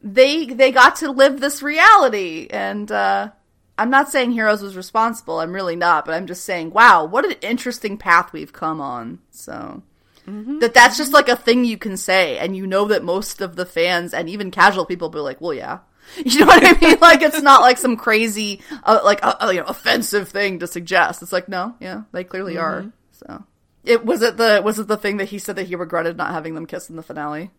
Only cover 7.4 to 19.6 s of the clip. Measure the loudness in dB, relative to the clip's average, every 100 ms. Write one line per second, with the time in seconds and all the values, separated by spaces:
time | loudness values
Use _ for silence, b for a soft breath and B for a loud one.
7.4 | -6 -6 -6 -8 -10 -8 0 0 0 -12
8.4 | -16 -10 -8 -8 -10 -10 -12 -18 _ -20
9.4 | -18 -16 -14 -18 _ _ _ _ -18 -16
10.4 | -10 -2 2 6 6 4 2 2 2 -2
11.4 | 0 0 0 -4 -10 -10 -2 0 0 -4
12.4 | -6 -8 -4 -2 0 -2 -2 -6 -6 -10
13.4 | -12 -10 -8 -4 -2 -2 -4 -8 -8 -10
14.4 | -10 2 2 2 -6 -6 -8 -8 -10 -8
15.4 | -10 -10 -10 -14 _ _ _ -8 -2 4
16.4 | 8 8 8 6 6 8 8 6 4 2
17.4 | 6 8 6 2 -2 -2 0 0 0 -4
18.4 | -8 -10 B -6 2 2 4 0 -2 -2
19.4 | -2 -4